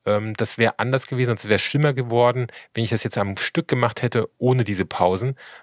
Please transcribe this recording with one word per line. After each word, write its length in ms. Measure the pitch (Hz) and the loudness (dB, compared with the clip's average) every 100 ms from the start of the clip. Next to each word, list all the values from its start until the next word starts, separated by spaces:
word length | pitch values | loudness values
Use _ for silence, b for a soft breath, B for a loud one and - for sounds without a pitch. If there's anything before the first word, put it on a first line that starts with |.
ähm, 300 | - 104 107 | -2 -2 -2
das 240 | 107 110 - | -4 -4 0
wäre 200 | 113 - | 0 0
anders 300 | 120 131 - | 0 -2 -2
gewesen, 220 | 127 127 | -2 0
sonst 160 | 110 104 | -2 0
wäre 100 | 101 | 0
es 60 | |
schlimmer 300 | - 143 147 | 2 2 2
geworden, 540 | 131 120 117 120 123 120 B B | 0 0 2 4 2 -4 B B
wenn 100 | - | -4
ich 60 | 113 | -2
das 120 | 117 | -2
jetzt 160 | 110 - | -2 -2
am 180 | 98 98 | -2 -2
Stück 300 | - - - | -4 -4 0
gemacht 360 | 131 120 - | 0 0 0
hätte, 260 | 123 123 107 - | -2 0 -4 -2
ohne 240 | 123 127 | 2 2
diese 220 | 104 95 | 2 0
Pausen. 520 | 87 - 90 92 123 131 B B | -2 0 0 2 -2 -6 B B